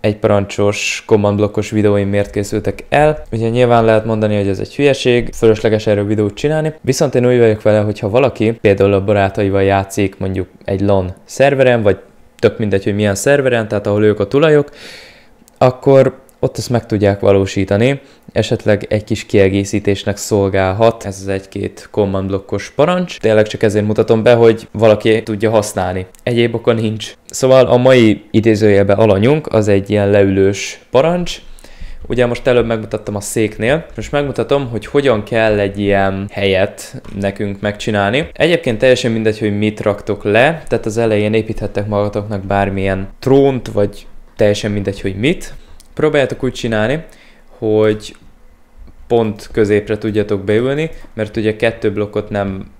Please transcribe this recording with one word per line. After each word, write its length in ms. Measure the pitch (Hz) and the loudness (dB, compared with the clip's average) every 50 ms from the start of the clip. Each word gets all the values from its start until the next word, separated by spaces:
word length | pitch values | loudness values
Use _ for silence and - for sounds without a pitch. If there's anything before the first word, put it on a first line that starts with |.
| - | 0
egy 120 | 110 104 | -2 -2
parancsos, 840 | 107 - 107 104 104 101 101 - - 104 101 104 - - - - - - | 0 0 2 2 2 0 -2 -4 -2 0 0 0 -2 -6 -6 -6 -8 0
command 300 | - 113 104 101 104 104 | 0 2 2 2 2 2
blokkos 340 | 101 104 101 104 110 104 - | 2 0 0 -2 -4 -6 -2
videóim 380 | - 107 104 104 101 101 101 98 | -2 0 2 2 2 2 0 0
miért 220 | 101 101 101 - | 0 -2 -2 -2
készültek 540 | - 104 101 - - 107 107 110 98 - - - | -4 -6 -6 -4 -4 -4 -4 -4 -8 -8 -6 -2
el. 340 | - 143 151 151 151 151 - - | 0 2 2 2 0 -2 -8 -8
Ugye 160 | - 110 113 113 | -6 -4 -2 -2
nyilván 360 | 113 123 127 120 120 117 113 | 2 2 2 4 4 4 4
lehet 200 | 110 110 110 110 | 4 4 2 2
mondani, 320 | 113 110 107 110 107 107 | 0 -2 0 0 0 0
hogy 120 | 104 101 98 | 0 0 -2
ez 100 | 98 95 | -2 -4
egy 160 | 104 - - | -6 -8 -4
hülyeség, 560 | - 139 143 131 135 - 127 120 120 117 - - | 0 2 2 2 2 2 2 2 2 0 -4 -4
fölösleges 520 | - - 113 110 101 - 113 107 107 107 | 2 2 2 2 4 2 0 0 0 0
erről 200 | 110 104 101 101 | 0 0 0 0
videót 280 | 101 110 104 107 101 101 | -2 0 0 -2 -2 -4
csinálni, 400 | - - 147 156 156 156 156 151 - | -4 -4 -2 -2 0 -2 -4 -6 -6
viszont 340 | - - 131 - 160 135 - | -4 -4 0 0 0 0 2
én 120 | 131 123 | 2 2
úgy 120 | 123 127 123 | 4 4 4
vagyok 240 | 117 113 107 104 | 4 4 2 2
vele, 180 | - 110 104 107 | 0 2 2 2
hogyha 280 | 104 104 101 - - 101 | 0 -2 -4 -4 -6 0
valaki 500 | 101 123 139 123 - - 110 110 117 117 | 0 2 2 2 0 0 -2 -2 -2 0
például 320 | - 107 98 95 98 101 | 2 2 4 4 4 2
a 120 | 101 98 95 | 2 2 0
barátaival 580 | 101 104 101 98 95 - - 104 98 95 98 | 0 0 2 2 0 0 -2 -2 0 2 2
játszik 560 | 98 98 98 98 95 - - - 101 95 - - | 2 2 2 0 0 -2 -2 -2 -2 -2 -2 -6
mondjuk 300 | 98 95 92 92 90 - _ - - | -8 -6 -4 -6 -6 -8 _ -14 -6
egy 160 | - 101 92 | -6 -4 -2
lan 340 | 101 101 101 98 92 90 90 - - | 0 2 2 0 0 -4 -8 -12 -18
szerveren, 580 | - - - 135 139 143 131 135 127 123 117 | -20 0 2 2 2 4 4 4 4 4 4
vagy 160 | 107 101 92 - - - _ _ - _ _ - | 2 2 0 0 -4 -20 _ _ -20 _ _ 0
tök 200 | - 110 101 - | 0 0 0 0
mindegy, 260 | 113 104 98 98 - | -4 -2 -2 0 0
hogy 100 | 110 101 | -2 -2
milyen 200 | 101 107 104 98 | 0 0 0 0
szerveren, 540 | 98 - 139 143 143 131 131 120 117 110 104 | 0 2 2 2 2 2 0 0 0 -2 -2
tehát 180 | 107 101 101 | -4 -4 -2
ahol 180 | 107 101 104 107 | 0 0 2 4
ők 160 | 107 104 - | 2 2 2
a 80 | 104 - | -2 0
tulajok, 420 | - 139 156 160 151 147 143 - - - - - - - - - - - _ _ _ _ _ _ _ _ | 0 2 4 4 4 2 2 -2 -8 -20 -20 -20 -20 -20 -20 -20 -20 -20 _ _ _ _ _ _ _ _
akkor 640 | 127 127 127 - - 139 139 135 135 131 131 - - _ _ _ - | 2 2 2 0 2 4 6 6 6 4 0 -6 -20 _ _ _ -6
ott 140 | 123 - - | -4 -4 -6
ezt 120 | 110 - | -6 -2
meg 160 | 123 117 - | -2 -4 -2
tudják 340 | - 110 101 104 101 98 101 | -2 -2 2 2 2 0 2
valósítani, 800 | - 101 101 98 98 95 - 101 95 92 101 101 117 131 139 139 - - - _ _ - | 0 0 2 2 0 0 -2 -4 -2 0 0 2 2 0 0 -2 -8 -20 -20 _ _ -6
esetleg 540 | _ - 107 - 120 107 - 113 104 98 - - | _ -4 -2 -2 -4 -2 0 0 0 0 0 -4
egy 160 | - 107 104 | -4 -4 -2
kis 220 | - 113 104 - | -4 -6 -8 -6
kiegészítésnek 920 | - - 104 98 95 95 98 98 - - 104 101 104 98 95 - 107 98 | 0 2 4 4 4 2 0 -2 -2 -4 -2 0 -2 -2 -2 -4 -6 -6
szolgálhat 880 | - - - 113 101 98 98 95 98 95 92 95 104 113 113 117 - - | -6 -4 -2 0 0 0 0 0 0 -2 -2 0 2 2 2 2 0 -10
ez 140 | 104 95 95 | -12 -12 -10
az 80 | 98 98 | -8 -6
egy-két 600 | 98 95 95 - - 101 98 95 - - - - | -6 -6 -8 -10 -10 -8 -8 -8 -10 -12 -20 -8
command 360 | - - 104 95 95 95 95 | -2 -2 -2 0 -2 -4 -4
blokkos 440 | 95 98 95 - - - 101 - - | -4 -4 -6 -6 -6 -8 -8 -8 -8
parancs. 480 | _ - 143 165 180 180 180 175 - - | _ 0 0 0 0 -2 -4 -6 -8 -4
Tényleg 280 | - 110 110 110 107 | 0 2 2 2 2
csak 160 | 107 - - | 0 -2 -2
ezért 240 | - 107 98 107 104 | -2 0 0 0 0
mutatom 360 | 107 107 - 110 - 117 113 | 0 0 0 2 2 2 2
be, 120 | 104 123 120 | 4 4 4
hogy 340 | 117 117 113 113 110 - - | 6 6 4 4 2 -4 -12
valaki 500 | _ 110 110 113 107 107 - 113 110 113 | _ 2 4 4 4 4 2 0 0 0
tudja 280 | 113 - 110 101 110 110 | 0 -4 -6 -2 -2 2
használni. 560 | 113 110 98 - - 101 92 90 92 92 92 - - - | 2 2 0 0 -4 -4 -4 -4 -4 -6 -8 -10 -16 -8
Egyéb 320 | - 123 123 117 117 117 117 | -6 -2 0 0 0 0 0
okon 200 | 113 113 127 117 | -2 0 0 0
nincs. 380 | 113 110 110 110 110 - - - _ _ - | 0 -2 -4 -4 -6 -10 -14 -16 _ _ -16
Szóval 360 | - - - 131 127 131 123 | -6 -2 2 4 6 6 6
a 100 | 98 120 | 6 4
mai 480 | 123 127 131 131 127 117 110 104 - - - | 4 6 6 6 8 6 6 4 2 -4 -2
idézőjelbe 640 | - 117 107 113 110 101 110 107 101 98 101 98 | -2 2 2 4 2 4 4 4 4 4 4 2
alanyunk 540 | 101 101 113 110 98 98 104 123 147 156 151 | 4 4 4 4 4 4 4 2 2 0 -2
az 220 | - - 110 107 107 | -2 0 0 2 2
egy 220 | 101 98 98 - | 2 0 0 0
ilyen 200 | 104 104 101 98 | -2 0 2 2
leülős 680 | 101 104 98 98 98 98 98 98 101 - - - - - - _ | 4 4 4 4 4 4 2 2 2 -2 -8 -12 -12 -16 -20 _
parancs. 500 | - 123 143 165 175 180 175 - - - - - - - - - - - - - - - - | 2 2 2 2 0 -2 -4 -6 -8 -12 -14 -20 -20 -20 -20 -20 -16 -16 -14 -12 -12 -14 -8
Ugye 200 | - 123 120 123 | -6 0 0 0
most 200 | 120 120 - - | 0 -2 -2 0
előbb 200 | 131 123 120 113 | 2 2 2 2
megmutattam 480 | 113 113 110 107 107 - 107 - - 104 | 0 -2 -4 -4 -6 -8 -8 -8 -6 -8
a 60 | 101 | -8
széknél, 640 | 101 - - 123 110 101 - - 110 117 139 160 160 - - | -8 -6 -2 -2 -2 -2 -2 -4 -2 -2 -2 -2 -4 -10 -12
most 160 | - 107 - | -12 -10 -4
megmutatom, 560 | - 147 147 139 127 - 113 - 143 143 139 120 | -4 -4 -4 -4 -4 -6 -2 -2 -2 -2 -2 -4
hogy 180 | 120 107 - | -8 -8 -10
hogyan 360 | - - 143 139 135 117 107 | -2 -2 0 2 2 0 0
kell 360 | 104 - 123 113 110 110 107 104 | -2 -4 -2 0 2 2 2 0
egy 200 | 101 98 95 101 | 0 -2 -2 -2
ilyen 500 | 101 98 98 98 98 98 98 95 98 101 | 0 0 2 2 2 0 -2 -4 -8 -8
helyet 720 | - - 101 98 95 92 98 107 - - - - - - - - - 98 | -6 -2 0 0 2 2 0 -2 -4 -14 -18 -16 -16 -18 -16 -12 -10 -4
nekünk 400 | 101 98 98 - 107 101 98 98 | -4 -4 -4 -4 -6 -6 -6 -6
megcsinálni. 680 | - 104 101 - - - 107 104 101 101 113 139 165 - | -6 -6 -6 -4 -4 -2 0 0 0 0 0 -2 -4 -4
Egyébként 460 | - - - 165 175 165 - 131 113 104 | -2 -2 0 2 2 0 0 -2 -2 2
teljesen 320 | 131 131 127 123 - 123 | 4 4 4 4 2 -2
mindegy, 280 | 113 110 110 110 104 - | -2 0 0 -2 -2 0
hogy 200 | 113 107 101 101 | -2 -2 -2 0
mit 220 | 107 107 104 - | -2 -2 -2 -2
raktok 440 | - 107 101 - - - 104 85 - | -2 -2 -2 -2 -4 -6 -6 -4 -2
le, 380 | 104 101 113 127 151 165 156 - - | 0 2 4 4 2 0 -2 -4 -4
tehát 180 | 127 113 - | -4 -4 -2
az 100 | 113 101 | -4 -2
elején 380 | 113 117 113 107 104 104 107 107 | -2 0 0 0 0 0 0 0
építhettek 520 | 110 107 110 107 - - 101 - 101 101 | -2 -2 -2 -6 -6 -6 -6 -6 -6 -4
magatoknak 540 | 104 104 101 104 104 - 107 101 107 110 98 | -2 -2 -2 -2 -2 -4 -6 -6 -6 -8 -8
bármilyen 680 | 95 98 101 101 101 98 98 98 95 98 95 95 98 - - - | -4 -2 -2 0 0 -2 -2 -2 -2 -2 -2 -4 -6 -10 -12 -8
trónt, 500 | - 131 135 139 139 139 131 123 - - | 0 2 4 4 4 4 0 -2 -6 -6
vagy 380 | - 104 104 101 - - - - - - - - - | -2 -2 -2 -2 -2 -10 -20 -18 -20 -20 -20 -20 -2
teljesen 340 | - 110 104 104 - - 107 | 0 2 2 2 0 -2 -4
mindegy, 300 | 101 104 98 98 98 - | -4 -4 -4 -6 -6 -6
hogy 160 | - 101 95 | -8 -8 -6
mit. 380 | 95 110 143 185 190 - - - - - - - - - - - | -2 -2 -2 -2 -2 -6 -14 -16 -18 -18 -20 -20 -20 -20 -18 -6
Próbáljátok 480 | - 143 156 147 147 131 127 127 - | -2 -2 0 2 0 0 0 -2 -4
úgy 100 | - 127 | -6 -6
csinálni, 520 | 113 - - 120 113 107 107 113 139 160 165 - - - - - - _ - - - - | -6 -4 -6 -4 -2 -2 0 -2 -2 -4 -6 -12 -20 -20 -20 -20 -20 _ -20 -20 -14 -6
hogy 560 | 117 110 107 107 107 110 107 107 - - - - - - - _ - - - _ - _ - - - - - - - | -4 0 2 2 2 2 0 -2 -6 -16 -18 -20 -20 -20 -20 _ -20 -20 -20 _ -20 _ -20 -20 -20 -20 -20 -20 -6
pont 420 | - 120 117 113 107 101 - - - | -2 0 0 0 0 -4 -8 -12 -8
középre 460 | - 117 110 101 107 104 101 - 110 104 | -2 -2 0 2 2 0 0 -2 -8 -6
tudjatok 460 | - 113 104 107 101 - 107 98 95 | -4 -4 -2 -2 -2 -2 -4 -4 -2
beülni, 460 | 98 104 110 120 131 139 147 160 156 - - - - - | -2 -2 0 0 -2 -4 -4 -6 -6 -8 -14 -18 -16 -8
mert 220 | - 107 107 107 | -8 -8 -6 -4
ugye 200 | 117 104 107 110 | -4 -2 -2 -2
kettő 360 | 110 120 117 113 - - 110 | 0 -2 -2 -2 -2 -4 -4
blokkot 380 | 98 101 104 101 - 110 101 - | -2 -2 -6 -4 -4 -6 -6 -4
nem 360 | 107 101 98 98 95 95 104 - - | -6 -4 -4 -4 -6 -10 -12 -16 -20